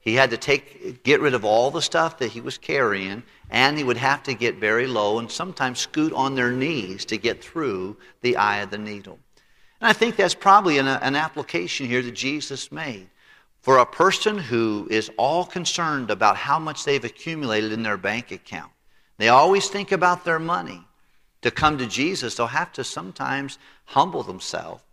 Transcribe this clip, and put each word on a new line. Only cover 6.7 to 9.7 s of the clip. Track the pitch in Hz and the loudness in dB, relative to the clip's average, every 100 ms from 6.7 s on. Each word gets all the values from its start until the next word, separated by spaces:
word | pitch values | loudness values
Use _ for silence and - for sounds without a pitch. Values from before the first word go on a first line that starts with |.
| 156 92 98 | -2 -6 -10
to | - 110 | -8 -4
get | 117 104 | -2 -4
through | - 165 147 95 92 107 - _ | -8 -6 -4 -4 -6 -10 -20 _
the | 123 120 | 0 2
eye | 104 104 | 2 0
of | 101 | -4
the | 104 | -8
needle. | 107 104 95 82 _ _ _ _ _ | -10 -12 -16 -20 _ _ _ _ _